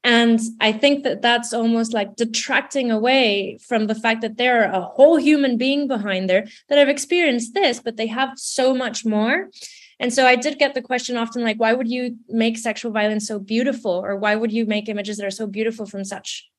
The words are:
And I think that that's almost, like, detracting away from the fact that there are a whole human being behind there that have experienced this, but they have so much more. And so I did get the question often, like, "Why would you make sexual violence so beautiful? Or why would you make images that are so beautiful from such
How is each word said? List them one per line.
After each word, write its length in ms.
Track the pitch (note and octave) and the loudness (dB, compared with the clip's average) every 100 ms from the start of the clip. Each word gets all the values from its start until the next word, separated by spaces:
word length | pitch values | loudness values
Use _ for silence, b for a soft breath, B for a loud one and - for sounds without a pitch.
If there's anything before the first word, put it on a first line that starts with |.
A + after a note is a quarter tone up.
And 380 | B3 A#3 A#3 A3+ - - | 4 4 6 4 0 0
I 120 | A3 | 0
think 320 | A3 C#4+ C#4+ | 4 2 2
that 160 | C4+ G3+ | -2 -2
that's 320 | A#3+ A#3+ A#3 | 0 0 -2
almost, 400 | A#3 A3+ A#3 A3+ | -2 0 0 0
like, 240 | A3+ G3+ - | -2 -4 -4
detracting 760 | A#3 A3+ - C4+ C4+ C#4 B3 | -4 -4 -2 -2 -2 -4 0
away 680 | A3 A#3 C4 A#3 G3+ G3 - - | 0 2 2 2 0 -4 -10 -4
from 180 | A#3 G#3+ | -2 0
the 80 | |
fact 280 | A3 A3+ A3+ | 0 0 -2
that 160 | A3+ A3 | -4 -2
there 260 | B3 A#3+ | 2 2
are 80 | G3+ | 2
a 140 | F#3+ E3+ | 0 -4
whole 320 | - C#4+ E4 | 6 8 8
human 400 | C4 D4+ C#4 A#3 | 4 4 2 0
being 280 | B3+ C#4+ C#4+ | 0 0 -2
behind 420 | A#3+ G3+ F#3 F#3 | -4 -2 -2 2
there 200 | F#3 A3 B _ | 0 0 B _
that 100 | C#4+ | 4
have 100 | C#4 | 4
experienced 640 | C#4+ - F4 E4 A#3+ A3+ | 2 0 2 2 0 -2
this, 280 | G4 F4 A#3+ | 0 0 0
but 180 | A#3+ A3+ | -8 -6
they 80 | A3+ | -6
have 260 | A3+ C4+ B3+ | -2 -4 -4
so 380 | - - B3+ | -8 0 0
much 300 | C4 B3 A#3+ | 0 -2 -4
more. 460 | A3+ G#3+ A3 D#4+ F#4+ B B B B B | -2 0 0 0 -4 B B B B B
And 120 | B3 | -2
so 140 | B3 B3+ | 4 4
I 100 | B3 | 4
did 220 | C#4 C#4+ | 2 0
get 140 | C#4+ | 0
the 80 | C4+ | 0
question 380 | B3+ B3+ A#3+ B3 | -4 -6 -4 -4
often, 260 | A#3 A#3+ | -4 -4
like, 160 | A#3 G#3+ | -4 0
"Why 140 | A3+ | 0
would 140 | B3 A#3 | 0 -2
you 280 | B3+ B3 A#3+ - | -4 -6 -8 -6
make 260 | A3+ A3+ A3+ | 0 0 0
sexual 340 | A#3 G#3+ A#3 | -6 -6 -4
violence 380 | G#3+ G#3+ G#3+ G#3 | -2 0 -2 -4
so 100 | G#3+ | -10
beautiful? 540 | G3 A3 C4 C4 G#3+ | -4 -2 -2 -2 -4
Or 240 | F3+ G3 G3 | -4 -4 -2
why 180 | G#3 | 0
would 160 | G#3+ A3+ | 0 -2
you 140 | A3 | -2
make 240 | A3 G#3 G#3+ | -2 -2 -4
images 300 | G#3 G3+ G3+ | -8 -6 -6
that 80 | G3+ | -8
are 40 | |
so 160 | G3 G#3+ | -6 -8
beautiful 380 | G3 A3 A3+ | -4 -4 -4
from 180 | G3+ G3 | -12 -10
such 440 | G3 G3 - - _ | -10 -12 -12 -14 _